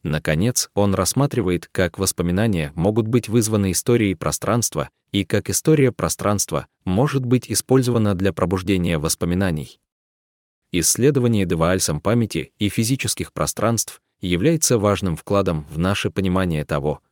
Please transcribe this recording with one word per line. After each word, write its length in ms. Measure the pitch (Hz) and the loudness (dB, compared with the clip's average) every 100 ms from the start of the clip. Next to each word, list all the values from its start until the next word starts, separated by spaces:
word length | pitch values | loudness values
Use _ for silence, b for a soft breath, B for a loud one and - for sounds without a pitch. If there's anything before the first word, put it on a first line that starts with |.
Наконец, 680 | 82 78 - 78 113 - - | -4 -4 0 0 0 -2 -4
он 200 | - 101 | 0 0
рассматривает, 720 | 95 92 127 139 123 90 87 - | 2 0 0 0 0 0 -2 -4
как 260 | - 90 - | -2 -2 0
воспоминания 760 | 95 - 87 90 113 90 73 | -4 -2 -2 0 0 0 -4
могут 320 | 78 92 110 110 | 0 0 0 0
быть 220 | 120 110 | -2 0
вызваны 440 | 117 110 110 98 | 0 2 0 0
историей 420 | 85 - 120 104 | 0 0 2 2
пространства 760 | 90 76 - - 117 113 78 69 _ _ | -2 -4 -4 -2 -2 -2 -4 -8 _ _
и 120 | 101 | -2
как 260 | 95 107 - | 0 -2 -2
история 420 | 95 - 156 127 | -2 2 4 2
пространства 760 | - 82 - 98 104 - 71 - _ | 0 -4 -2 -2 0 -2 -4 -6 _
может 420 | - 92 147 139 123 | -2 0 2 0 0
быть 240 | 123 - | 0 0
использована 640 | 104 - 131 123 120 104 | -6 2 2 4 2 2
для 180 | 90 98 | 2 0
пробуждения 680 | 87 87 95 90 95 87 80 | 0 -2 0 0 0 2 0
воспоминаний. 800 | 78 - 87 90 95 78 65 - _ _ _ _ _ _ _ _ _ | -2 -2 -2 0 0 -2 -6 -16 _ _ _ _ _ _ _ _ _
Исследование 720 | 87 80 - 131 139 120 110 | -2 0 2 2 4 2 2
де 120 | 90 85 | 2 2
Ваальсом 440 | 82 92 - 76 | 2 2 -2 -2
памяти 520 | - 120 110 80 - _ | 0 0 0 -4 -8 _
и 100 | 104 | -2
физических 640 | - 110 131 - - 95 | -2 -2 -2 -4 -6 -8
пространств 680 | - 78 - 107 113 - - _ _ | -4 -4 -2 0 0 -4 -12 _ _
является 580 | 90 87 131 165 - 120 | -2 2 2 2 2 2
важным 380 | 101 98 95 78 | 2 2 0 -4
вкладом 500 | - 101 95 80 73 | -2 0 0 -2 -4
в 100 | 76 | -2
наше 320 | 92 101 104 | 0 0 -2
понимание 540 | - 95 92 92 78 | -2 0 0 0 -2
того, 380 | 71 73 71 76 _ | -2 -2 -2 -4 _